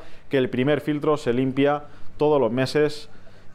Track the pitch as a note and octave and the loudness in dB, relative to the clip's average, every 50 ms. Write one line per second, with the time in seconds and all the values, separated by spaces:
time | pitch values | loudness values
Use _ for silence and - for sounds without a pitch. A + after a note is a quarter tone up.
0 | - - - - - - - C3+ B2+ A2 G2 A#2+ B2+ C#3+ D3+ C3+ - - D3+ D3 | -6 -10 -10 -8 -6 0 2 2 2 2 2 0 2 2 2 0 0 -2 -2 0
1 | C#3 D3+ D3+ C#3+ - B2 A#2 B2 C3 C3+ B2+ C3+ C#3 C#3 D3 D3 - - - - | 2 2 0 2 2 0 0 2 2 0 2 2 2 2 2 0 -4 -8 -10 -6
2 | - - - - D3+ D3+ D3+ C#3+ B2+ A2 A2+ B2+ C3 B2+ - D3+ D3+ D3 - - | -6 -4 -2 0 2 4 4 4 2 2 2 0 0 0 2 2 2 2 0 -4
3 | - - - - - - - - - - - | -10 -10 -12 -10 -12 -12 -14 -12 -12 -8 -2